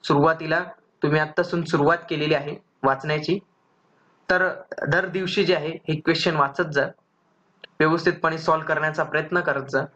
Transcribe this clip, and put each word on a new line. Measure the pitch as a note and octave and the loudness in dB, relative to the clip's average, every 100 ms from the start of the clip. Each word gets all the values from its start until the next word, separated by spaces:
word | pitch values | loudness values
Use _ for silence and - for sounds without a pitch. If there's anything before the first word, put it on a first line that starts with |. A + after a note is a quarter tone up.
सुरुवातीला | - D3 D#3 D#3+ D#3 D#3+ F3+ - _ _ | 2 4 4 2 -2 -2 -4 -14 _ _
तुम्ही | D3 D#3 | 0 2
आत्तासून | D#3 E3+ F3 F3 | 0 -2 -2 -2
सुरुवात | E3 D3+ C#3+ E3 - | 0 2 4 2 -2
केलेली | D#3 D3+ | -4 0
आहे | D3+ C#3+ - _ _ | 0 -2 -12 _ _
वाचण्याची, | C3+ C3+ D3+ D3+ D3+ G3 _ _ _ _ _ _ _ _ - | 0 0 -2 -4 -2 -4 _ _ _ _ _ _ _ _ 0
तर | F3+ F#3 - - - - | 2 2 -2 -10 -8 0
दर | E3 F#3+ | 0 0
दिवशी | F#3+ F#3 G3+ | -4 -2 0
जे | F3 | 2
आहे | E3+ D3+ | 2 0
हे | D#3+ - D#3 | -8 -6 -4
question | - E3 F3 D#3 | 0 0 0 2
वाचत | C#3 - E3 | 0 0 -2
जा, | C#3 C3+ - _ _ _ _ _ _ - _ | 0 -2 -6 _ _ _ _ _ _ -20 _
व्यवस्थितपणे | D#3 E3 F3 D#3+ D#3+ D#3+ | 2 4 2 0 -2 -2
solve | D#3+ D#3+ D#3 | 0 0 2
करण्याचा | D3+ D#3 D#3 | 0 0 -2
प्रयत्न | D#3 D3+ D#3 F3+ | -2 -2 0 -2
करत | D#3+ C#3 C3 | 0 -2 -2
जा. | C3+ D#3 | -4 -4